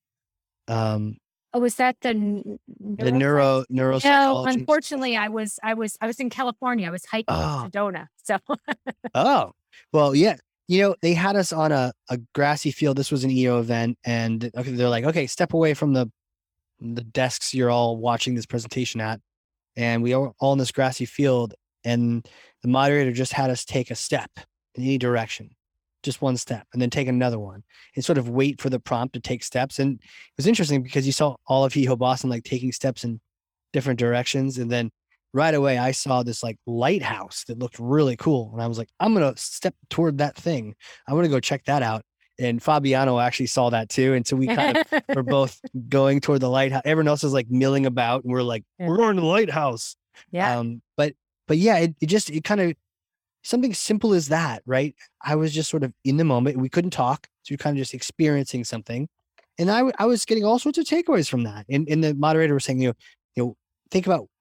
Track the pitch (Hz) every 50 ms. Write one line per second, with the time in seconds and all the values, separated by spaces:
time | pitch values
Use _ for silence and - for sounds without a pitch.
0 | _ _ _ _ _ _ _ _ _ _ _ _ - - 117 113 113 110 107 107
1 | 107 107 107 - _ _ _ _ _ _ - 247 240 240 - - 254 254 254 _
2 | - 254 226 214 208 208 208 202 - 202 208 - _ - - - - 208 208 202
3 | - 127 127 131 135 139 147 147 139 135 135 131 127 - 127 127 127 131 131 131
4 | - 277 285 277 277 269 269 254 185 262 254 240 262 - 302 311 - - 302 269
5 | 262 254 233 214 208 214 214 220 220 208 - - - 220 226 226 226 214 - -
6 | 220 226 233 - 269 240 - - 262 247 226 - 269 247 247 233 190 165 170 185
7 | - - - 220 226 - 151 160 160 156 147 135 117 104 175 202 208 202 180 165
8 | - - _ _ - - 208 202 _ - 294 - - - 262 - - 262 - _
9 | - 240 - 131 160 254 285 202 117 90 - _ _ _ _ - - _ - 156
10 | 147 143 135 143 175 220 165 123 _ _ _ _ _ - 180 190 202 202 180 -
11 | - 165 175 165 175 196 202 202 185 - 170 160 156 156 151 135 127 127 - _
12 | _ - 127 123 117 - - 143 143 143 151 147 - 147 135 - 156 143 135 139
13 | 139 - 151 135 123 135 131 127 127 123 123 120 117 117 120 117 117 117 117 -
14 | - 123 117 117 113 113 113 110 117 120 - 120 127 135 127 120 123 123 120 117
15 | 120 151 160 170 143 123 - - 175 170 - 165 165 156 147 - 160 147 135 131
16 | 123 113 - _ _ _ _ _ _ _ _ _ _ _ _ - - 117 117 120
17 | 117 113 - 139 131 131 - - - - - 131 127 120 120 120 120 117 117 113
18 | 113 120 117 117 - 127 123 120 110 - - 120 113 113 - 127 123 - - 113
19 | 110 110 113 110 _ _ _ _ _ _ _ _ _ _ - 123 120 117 117 117
20 | 117 120 127 131 139 127 107 - 139 135 139 139 131 120 - - 135 127 123 -
21 | 123 117 - - 143 139 127 123 120 110 - _ _ _ _ _ - 117 120 120
22 | 120 117 117 117 113 - - - - _ _ _ - 127 123 131 135 143 143 147
23 | 139 131 120 120 131 - - - 135 131 127 120 - - - 135 123 - 117 -
24 | - - 151 131 110 - - - - _ _ _ _ _ - - 127 131 139 131
25 | 123 123 123 117 113 110 - - 107 - _ _ _ _ _ _ _ _ _ _
26 | - 143 127 - 151 135 127 120 - - 127 107 - _ - 123 123 120 - 147
27 | 131 127 127 123 127 123 117 110 104 98 98 101 - _ _ - - - - -
28 | 131 - 170 139 120 120 120 131 135 143 139 - - 139 127 120 - - 135 117
29 | 120 131 - 123 - - 131 120 - - - 123 131 135 - - 135 139 135 113
30 | _ - - - - - _ - 139 196 233 - 175 143 143 135 123 127 - 147
31 | 135 139 135 - 151 147 127 - _ - 135 135 135 135 - 143 135 131 131 117
32 | 127 127 127 131 - 131 120 117 117 - 139 127 123 127 120 - - 135 123 -
33 | - 120 113 113 _ _ _ _ _ _ _ _ _ _ - 147 127 139 127 117
34 | 123 120 120 120 123 - - 139 131 139 127 127 120 117 120 120 117 113 - _
35 | _ _ _ _ _ _ - 131 151 165 156 143 139 139 131 123 123 131 135 -
36 | - 143 131 123 120 120 113 - - 117 107 _ - - 117 117 123 143 190 196
37 | 135 - 104 98 95 - - - - - 117 113 123 120 - - 117 120 139 151
38 | 151 135 120 110 - 165 151 127 113 107 110 113 117 117 117 110 117 - _ -
39 | 180 220 220 196 156 139 117 - - - - - - 185 - _ _ - - -
40 | 170 165 143 135 147 143 - - - 170 165 131 110 107 104 _ - - - -
41 | - - 135 160 175 165 139 127 - - 143 139 - - 139 147 127 113 110 110
42 | - _ _ _ _ _ _ - 127 120 117 117 - - 156 147 139 135 131 131
43 | 139 135 123 120 120 123 - - 131 117 - 135 123 120 117 113 110 104 - -
44 | 131 131 135 127 117 - 143 131 131 127 220 - - 285 247 320 311 - - 302
45 | - - 277 - - - 143 139 135 131 - - - 262 - 131 117 117 135 139
46 | 135 135 139 143 - - 147 139 131 127 127 135 135 135 135 127 117 147 156 160
47 | 156 147 147 143 - 147 135 139 120 113 123 127 135 135 139 139 135 131 120 127
48 | 120 117 123 135 123 123 123 127 123 120 117 110 101 _ _ - 180 170 165 208
49 | 233 220 208 185 170 160 180 214 220 170 139 156 151 135 120 113 - - - _
50 | _ _ _ - - - - 170 190 131 123 120 117 117 117 117 - _ - -
51 | 147 151 147 _ _ _ _ _ _ - 156 160 185 226 214 170 170 170 160 -
52 | - 151 185 214 - - 147 156 156 - 208 208 185 170 156 _ _ _ _ _
53 | _ _ _ _ _ _ _ _ - - - 247 247 262 190 - - - 214 208
54 | - 226 202 180 151 135 156 160 165 143 117 - - 123 131 131 139 151 - _
55 | - _ _ - - 143 151 156 156 156 147 156 156 - - 156 139 127 - _
56 | - 135 135 151 165 160 131 120 123 143 139 131 131 127 - 175 175 185 - -
57 | 127 123 147 - _ - _ _ - - 143 139 - 151 147 139 131 - - 127
58 | - - - - 165 151 147 143 135 - - 127 117 - - 113 104 - 117 123
59 | 147 - _ _ _ _ _ _ _ _ _ - 170 185 208 233 254 262 - -
60 | 202 233 247 220 - - 226 226 202 208 226 247 - 302 285 339 311 - 311 339
61 | 339 - 302 196 147 - - 123 120 107 104 104 104 - 135 139 160 143 151 160
62 | 160 151 147 139 147 156 160 160 160 156 143 135 - - 131 127 131 123 117 _
63 | _ - _ _ _ _ - 127 120 123 110 _ _ _ _ _ _ - - 190
64 | 175 185 185 147 104 - _ _